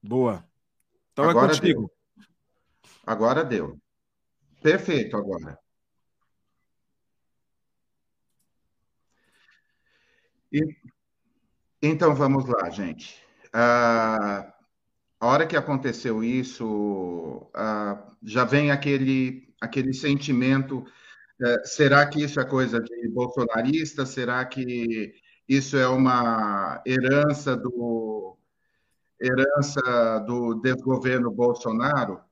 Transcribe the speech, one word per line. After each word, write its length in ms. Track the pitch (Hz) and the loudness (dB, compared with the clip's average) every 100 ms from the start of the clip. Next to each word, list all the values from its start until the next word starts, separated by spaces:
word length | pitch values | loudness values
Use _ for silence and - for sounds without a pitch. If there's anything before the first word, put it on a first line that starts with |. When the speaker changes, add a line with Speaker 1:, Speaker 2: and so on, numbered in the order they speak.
Speaker 1:
Boa. 440 | 101 123 123 95 - _ _ _ _ _ _ | -2 0 0 -2 -10 _ _ _ _ _ _
Então 180 | - 151 | 0 2
Speaker 2:
Agora 240 | 190 247 | 6 4
Speaker 1:
é 20 | 151 | 4
contigo. 260 | - 151 | 2 0
Speaker 2:
deu. 100 | 202 _ _ _ _ _ _ _ _ _ _ _ - | -4 _ _ _ _ _ _ _ _ _ _ _ -8
Agora 380 | 107 113 135 156 | 0 2 2 0
deu. 340 | 113 76 71 _ _ _ _ _ _ _ _ | -2 -4 -10 _ _ _ _ _ _ _ _
Perfeito 560 | 151 185 185 151 107 107 | 2 2 0 -2 -2 -4
agora. 400 | 98 90 78 71 _ _ _ _ _ _ _ _ _ _ _ _ _ _ _ _ _ _ _ _ _ _ _ _ _ _ _ _ _ _ _ _ _ _ _ _ _ _ _ _ _ _ _ _ _ _ _ _ _ | -6 -8 -10 -16 _ _ _ _ _ _ _ _ _ _ _ _ _ _ _ _ _ _ _ _ _ _ _ _ _ _ _ _ _ _ _ _ _ _ _ _ _ _ _ _ _ _ _ _ _ _ _ _ _
E... 240 | 139 156 151 - _ _ _ _ _ _ _ _ _ | -2 -2 -6 -20 _ _ _ _ _ _ _ _ _
Então 340 | 147 156 170 139 | -2 4 4 4
vamos 300 | 139 135 131 | 2 2 0
lá, 240 | 113 90 | -2 -2
gente. 540 | 85 90 78 - - _ _ _ | -6 -8 -8 -16 -20 _ _ _
Ah, 1000 | 113 120 120 120 113 113 110 104 101 92 _ _ _ _ _ _ _ | 2 4 4 4 2 2 0 -2 -4 -8 _ _ _ _ _ _ _
a 80 | 117 | 2
hora 200 | 143 160 | 2 2
que 80 | 160 | 0
aconteceu 640 | 139 135 131 113 131 110 | -2 -2 -2 -6 -4 -2
isso, 1300 | 113 127 127 - 113 107 104 98 90 87 80 - - | -2 -2 -4 -6 -6 -2 -2 -4 -6 -8 -10 -12 -14
ah, 580 | - 110 107 104 101 - _ | -6 -4 -4 -4 -8 -12 _
já 220 | 107 110 120 | -6 0 2
vem 260 | 143 147 | 4 2
aquele, 840 | 139 143 139 131 135 127 131 _ _ | 0 0 0 2 0 0 -6 _ _
aquele 320 | 117 135 135 | -8 -4 -4
sentimento, 920 | 131 143 139 143 123 127 135 135 135 - _ - - _ _ | -2 0 -2 0 0 2 2 0 -6 -10 _ -20 -20 _ _
eh, 220 | 123 120 - | 0 0 -2
será 420 | - 143 143 143 | 2 6 6 4
que 160 | 147 | 0
isso 160 | 147 143 | -2 -2
é 60 | 127 | -2
coisa 340 | 131 127 117 | 0 0 -2
de 260 | 117 - 117 | -4 -8 -6
bolsonarista? 960 | 120 123 - 120 113 123 156 151 - 131 | -4 -4 -2 -2 0 0 0 -2 -6 -6
Será 400 | 135 123 123 127 | -4 -4 -4 -4
que 680 | 135 127 120 117 113 104 - _ _ _ | -6 -6 -4 -4 -4 -6 -12 _ _ _
isso 300 | 135 131 139 | 0 2 2
é 100 | 127 | 2
uma 960 | 131 131 123 117 113 107 101 95 69 - | 4 4 4 2 2 0 0 -2 -6 -2
herança 680 | 131 127 143 147 143 - 123 | 0 2 4 2 0 -2 -2
do, 800 | 127 123 120 113 110 107 95 92 _ _ _ _ _ _ _ _ | -4 -6 -4 -4 -4 -8 -10 -16 _ _ _ _ _ _ _ _
herança 1000 | 123 127 139 143 143 - 127 120 113 113 | -2 2 2 2 0 -2 0 2 2 0
do 340 | 104 120 120 110 | -2 -4 -2 -2
desgoverno 760 | 127 127 131 127 127 127 120 | 0 0 0 0 2 0 0
Bolsonaro? 880 | 104 120 120 123 110 127 147 113 92 _ | 2 0 0 -2 -2 0 0 -2 -6 _